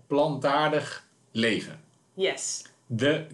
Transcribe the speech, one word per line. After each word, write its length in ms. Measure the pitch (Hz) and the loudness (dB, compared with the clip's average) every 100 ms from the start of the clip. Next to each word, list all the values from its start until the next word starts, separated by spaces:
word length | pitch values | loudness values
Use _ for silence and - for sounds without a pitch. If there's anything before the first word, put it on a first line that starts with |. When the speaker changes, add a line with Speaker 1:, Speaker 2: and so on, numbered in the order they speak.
| - | 0
Speaker 1:
Plantaardig 960 | 143 156 135 143 143 151 151 - - - _ _ | 2 2 2 2 2 2 0 -2 -10 -16 _ _
Leven. 480 | 113 113 92 - - - _ _ | 0 2 0 -4 -14 -20 _ _
Speaker 2:
Yes. 500 | - 196 - - - - _ - | -2 -2 -2 -6 -8 -12 _ -8
Speaker 1:
De 400 | 110 139 156 156 | 0 2 2 -2